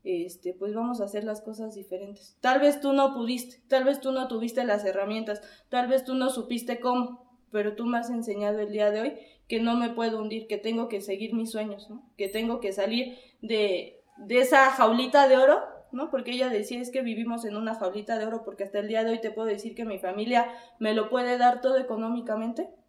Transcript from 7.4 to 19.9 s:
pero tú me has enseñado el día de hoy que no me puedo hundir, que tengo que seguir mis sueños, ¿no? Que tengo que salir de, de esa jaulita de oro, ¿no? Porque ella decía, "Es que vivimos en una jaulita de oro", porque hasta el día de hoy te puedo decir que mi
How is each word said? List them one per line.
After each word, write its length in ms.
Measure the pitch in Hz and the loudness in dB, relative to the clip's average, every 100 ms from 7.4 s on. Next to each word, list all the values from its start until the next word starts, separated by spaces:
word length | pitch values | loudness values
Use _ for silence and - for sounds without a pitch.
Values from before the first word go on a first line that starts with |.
| _ | _
pero 240 | 214 208 | -2 -2
tú 120 | 208 233 | -2 -2
me 120 | 233 | -2
has 120 | 240 | -2
enseñado 500 | 233 226 202 208 214 | -4 -4 -2 -2 -2
el 100 | 208 | -2
día 200 | 208 208 | 2 2
de 100 | 214 | 2
hoy 140 | 247 - - _ _ | -4 -6 -20 _ _
que 120 | 226 | -2
no 160 | 233 240 | 0 0
me 140 | 233 | -2
puedo 300 | 233 226 220 | -2 -2 -2
hundir, 260 | 214 226 220 | -4 -8 -6
que 100 | 208 | -6
tengo 300 | 220 226 - | -2 -2 -2
que 120 | 202 | -6
seguir 320 | 196 196 220 | -6 -6 -4
mis 180 | 226 226 | -4 -4
sueños, 360 | 220 214 202 - | -6 -6 -10 -16
¿no? 200 | 214 _ - | -20 _ -8
Que 120 | 196 | -4
tengo 300 | 214 233 175 | -2 -2 -2
que 120 | 202 | -4
salir 440 | 196 202 233 254 - - _ | -2 0 0 -4 -10 -20 _
de, 600 | 220 214 208 180 - - _ - | -4 0 2 0 -4 -18 _ -20
de 200 | 202 247 | 0 2
esa 300 | 262 277 262 | 6 8 8
jaulita 580 | 269 220 233 254 285 269 | 6 4 6 6 6 8
de 80 | 262 | 10
oro, 240 | 262 349 - - - | 8 6 2 -12 -12
¿no? 180 | 247 311 | -10 -4
Porque 220 | 269 233 | -4 -4
ella 160 | 247 254 | -2 0
decía, 320 | 214 208 247 | 0 -2 -8
"Es 100 | 247 | -6
que 120 | 262 | -4
vivimos 420 | 240 214 233 233 | -4 -4 -4 -4
en 120 | 226 208 | -6 -4
una 200 | 226 226 | -4 -4
jaulita 420 | 185 208 208 220 | -4 -4 -4 -4
de 80 | 220 | -4
oro", 160 | 226 | -6
porque 200 | 208 202 | -8 -8
hasta 160 | 196 208 | -4 -4
el 80 | 208 | -2
día 160 | 220 | -2
de 60 | 226 | 0
hoy 100 | 226 | -2
te 100 | 226 | -4
puedo 160 | 220 220 | -4 -4
decir 300 | 202 226 - | -4 -6 -8
que 80 | |
mi 140 | 226 | -8